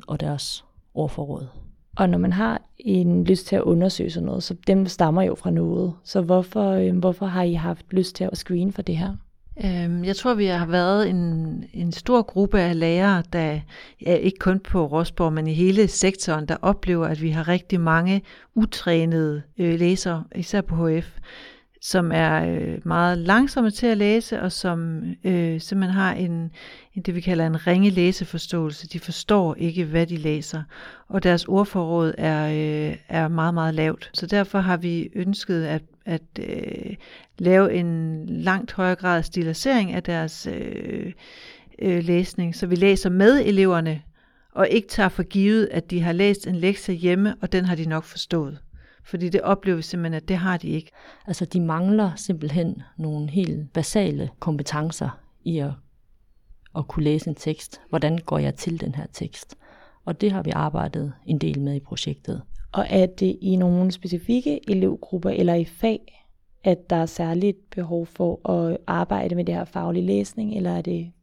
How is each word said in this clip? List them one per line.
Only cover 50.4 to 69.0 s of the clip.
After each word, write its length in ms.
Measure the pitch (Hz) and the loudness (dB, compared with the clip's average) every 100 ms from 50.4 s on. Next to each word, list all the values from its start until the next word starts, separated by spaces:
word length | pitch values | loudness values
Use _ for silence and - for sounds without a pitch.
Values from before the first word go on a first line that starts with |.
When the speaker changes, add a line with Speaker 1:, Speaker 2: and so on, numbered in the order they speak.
| 190 175 | 0 -2
Speaker 3:
de 120 | 160 | -4
ikke. 220 | 156 160 - - - - | -6 -8 -18 -20 -16 -8
Speaker 1:
Altså, 180 | - | -6
de 160 | 175 180 | -2 -2
mangler 500 | 165 160 185 214 196 151 | 0 0 2 2 2 -2
simpelthen 640 | - 160 147 170 165 131 - - | -6 -4 -2 -2 -2 -4 -12 -8
nogle 340 | 156 151 151 | -6 -4 -2
helt 420 | 180 175 151 147 | -2 -2 -4 -4
basale 580 | 170 151 214 180 143 143 - | -4 -2 0 0 -2 -6 -6
kompetencer 800 | 170 143 143 151 160 - 139 - - _ | -4 -4 -4 -4 -4 -4 -8 -8 -20 _
i 140 | 170 160 | -4 -4
at, 120 | 139 139 - _ _ _ _ _ _ - - 160 | -4 -8 -16 _ _ _ _ _ _ -20 -10 -8
at 120 | - | -6
kunne 160 | 165 | -2
læse 240 | 147 156 170 | 0 0 -2
en 60 | |
tekst. 460 | 143 156 156 - - - | -6 -6 -8 -12 -20 -6
Hvordan 300 | 160 151 165 | -2 0 -2
går 200 | - 160 | -2 -2
jeg 160 | 143 | -2
til 260 | - 170 165 | -4 -6 -4
den 140 | - | -6
her 120 | 135 160 | -8 -10
tekst? 440 | - - - - - - - - _ | -10 -12 -12 -20 -20 -20 -20 -20 _
Og 160 | - 165 | -10 -2
det 120 | 208 | -2
har 100 | 190 | 0
vi 80 | 156 | -2
arbejdet 640 | 151 151 151 - 160 147 - - | -2 -2 -2 -4 -4 -6 -8 -4
en 120 | 151 | -2
del 220 | 160 143 | 0 -2
med 140 | 139 | -2
i 60 | 143 | -4
projektet. 600 | - - 151 143 - - - - - | -6 -8 -8 -8 -8 -10 -8 -12 -6
Speaker 2:
Og 140 | - - | -4 2
er 180 | 190 185 | 4 2
det 320 | 185 185 - | 2 -2 0
i 160 | 190 185 | 0 2
nogle 360 | 180 175 185 | 4 4 2
specifikke 800 | 180 175 175 196 247 294 285 - | -2 -6 -4 0 0 0 -4 -2
elevgrupper 600 | 190 190 - - 180 190 | 2 2 0 -6 -4 -2
eller 240 | 190 175 | 2 2
i 100 | 170 | 2
fag, 600 | 170 - 226 214 - - _ _ _ _ | 0 -2 -2 -2 -8 -20 _ _ _ _
at 280 | 190 180 - | 0 0 0
der 60 | 170 | -2
er 100 | 165 | 0
særligt 640 | - 165 170 202 190 _ | -4 -4 0 0 -2 _
behov 360 | 190 170 170 170 | -10 -4 -4 -6
for 440 | - 175 - - | -2 -2 -2 -2
at 280 | 175 165 - - | 0 0 -2 -4
arbejde 480 | 175 | -4